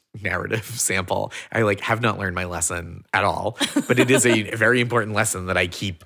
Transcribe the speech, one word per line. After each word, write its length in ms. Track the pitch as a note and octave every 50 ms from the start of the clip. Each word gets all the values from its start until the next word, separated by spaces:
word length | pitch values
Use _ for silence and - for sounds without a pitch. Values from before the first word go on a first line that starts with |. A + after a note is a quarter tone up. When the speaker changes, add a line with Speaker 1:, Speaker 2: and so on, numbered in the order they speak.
| _ _ - G#2+ F#2
Speaker 1:
narrative 420 | F2+ F2+ F2 - G2+ A2+ A#2 -
<laughs> 100 | - A#2 A#2+
sample. 520 | - - F#2 F#2+ F2+ F#2 G2 G2 G2+ G#2+ - - - -
I, 100 | - A2+
like, 200 | A2+ G#2 G2+ G2+
have 200 | - - A2+ A2+
not 160 | A#2+ A2 G2
learned 160 | F#2+ G2+ F#2 F2
my 120 | F2+ F2+
lesson 580 | F2 F2 E2+ E2+ - F2+ E2+ F2 F2 F2+ F#2 - _ -
at 100 | F#2+ G2+
all, 340 | F#2 D#2+ - G2 G#2+ - - C#4+ - - - -
but 120 | - A#2+ B2
it 100 | C#3 B2
is 160 | C3+ A#2 A2+
a 160 | A#2+ A#2 A2
Speaker 2:
<laughs> 140 | G#2 G2 -
Speaker 1:
very 260 | A2+ A2 A2+ B2 B2+
important 320 | A#2+ A#2 A#2+ A#2 G#2 G#2+ G#2
lesson 320 | G#2 A2 - - F#2+ F2+
that 100 | F#2 F#2
I 100 | F2+ F#2
keep, 360 | F2 - - G#2 G2 E2 - -